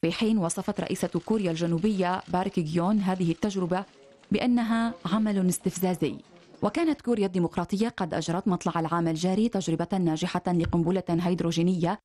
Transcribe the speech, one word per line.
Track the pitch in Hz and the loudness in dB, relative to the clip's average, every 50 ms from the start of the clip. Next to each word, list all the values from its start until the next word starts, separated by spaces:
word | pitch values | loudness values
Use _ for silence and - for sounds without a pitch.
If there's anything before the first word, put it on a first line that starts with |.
في | - 165 170 | 0 -2 0
حين | - 233 214 226 214 | 0 0 0 2 2
وصفت | 180 165 - - 185 - 202 - | 0 -2 -4 -4 -6 -6 -4 -4
رئيسة | 180 - - - - 175 - 175 - | -4 -4 -4 -4 -4 -2 -2 -4 -2
كوريا | - 220 220 202 175 | 0 -2 0 0 -2
الجنوبية | 165 160 170 170 170 165 170 220 214 185 180 175 180 185 - - | -2 -2 0 0 0 2 2 0 0 2 0 0 -2 -4 -4 -4
بارك | 170 180 190 196 - - | -2 -2 -2 0 -2 -2
جيون | 170 151 160 170 170 185 220 214 | -2 0 0 0 2 2 2 2
هذه | 196 190 185 185 185 165 | 2 0 0 0 0 0
التجربة | 160 - - 208 190 196 180 165 180 180 190 - - - - - - - - _ 196 | 0 0 -2 -2 -2 -2 -2 0 -2 -2 -4 -8 -16 -20 -20 -20 -20 -20 -6 _ -2
بأنها | 214 - 247 247 240 233 214 233 226 233 233 247 254 - 170 175 | 0 2 2 2 2 2 2 0 0 0 -2 -4 -6 -4 -2 0
عمل | 220 220 214 202 196 185 180 | 0 2 2 2 2 2 2
استفزازي. | 175 - - 190 - - 185 185 180 156 - 139 - - - - - - - - - - - | 0 0 -2 -4 -4 0 -2 -2 0 0 -2 -2 -2 -6 -14 -20 -20 -20 -20 -20 -10 -4 -4
وكانت | 208 - 311 339 320 294 - | -2 0 0 0 0 0 0
كوريا | - - 240 214 196 | 0 -2 0 2 0
الديمقراطية | 190 180 185 175 165 - - 175 - - 196 220 233 | 0 2 0 0 0 0 -4 -4 -2 0 0 0 -2
قد | - - 190 160 - | 0 -4 -4 -2 -2
أجرت | - 156 - 165 180 196 220 | -4 -2 0 -2 0 0 0
مطلع | 180 - - 180 - 170 | 0 0 0 -2 -2 0
العام | 165 160 165 175 165 165 | -2 0 0 0 2 2
الجاري | 160 156 170 185 190 202 220 233 | 0 0 0 2 2 2 2 2
تجربة | - 196 - - 165 160 175 170 - 190 | 0 -2 0 0 0 -2 0 -2 0 0
ناجحة | 180 170 160 156 - 180 - 180 - | 2 2 2 0 -2 -2 -2 -2 -2
لقنبلة | 185 175 170 165 - - 175 165 165 180 190 180 - | 0 2 2 2 2 2 2 2 2 2 0 0 0
هيدروجينية | 170 165 175 180 180 165 170 170 165 170 165 180 185 175 160 170 196 208 _ | 0 0 2 0 0 0 0 0 2 2 2 2 2 2 0 -2 -2 -4 _